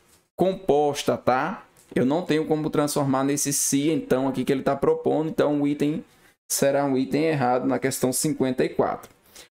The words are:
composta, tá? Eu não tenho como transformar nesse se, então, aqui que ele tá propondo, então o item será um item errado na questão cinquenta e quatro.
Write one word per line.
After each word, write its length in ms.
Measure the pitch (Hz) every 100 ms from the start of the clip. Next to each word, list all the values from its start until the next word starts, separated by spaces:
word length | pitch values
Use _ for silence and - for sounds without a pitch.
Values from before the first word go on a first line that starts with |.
| _ _ _ -
composta, 800 | 185 190 - 143 147 143 - 120
tá? 500 | - 127 156 226 - _ -
Eu 120 | -
não 180 | 127 156
tenho 240 | 180 156 156
como 240 | 156 151
transformar 540 | 151 147 156 139 131
nesse 280 | 139 143 143
se, 380 | 143 - 139 147
então, 380 | 151 - 131 135
aqui 160 | 127
que 80 | 127
ele 100 | 135
tá 140 | 131 139
propondo, 540 | 156 160 - 139 156
então 320 | 143 139 147
o 40 | 143
item 380 | 147 147 156 - _ _ _ -
será 360 | - 139 139
um 120 | 143 131
item 280 | 131 139
errado 420 | 160 147 123 123 135
na 120 | 123
questão 340 | 127 - 127
cinquenta 520 | 127 156 139 131 127
e 40 | 165
quatro. 420 | - 110 - - _ _ - -